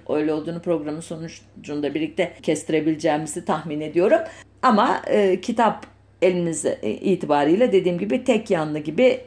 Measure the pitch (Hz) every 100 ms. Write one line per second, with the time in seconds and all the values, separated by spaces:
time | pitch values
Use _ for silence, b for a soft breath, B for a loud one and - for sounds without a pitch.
0 | - 151 151 156 156 170 175 165 151 156
1 | - 160 165 - - - - 147 147 147
2 | 156 - 175 - - 151 - 156 156 156
3 | 160 151 156 180 175 160 160 151 156 160
4 | 196 330 - B - - 262 208 254 -
5 | - 214 196 185 - 226 220 - - _
6 | _ - 185 180 170 156 139 - 107 -
7 | - 175 147 147 143 185 247 190 175 175
8 | 202 254 262 220 - 175 156 151 156 160
9 | 254 247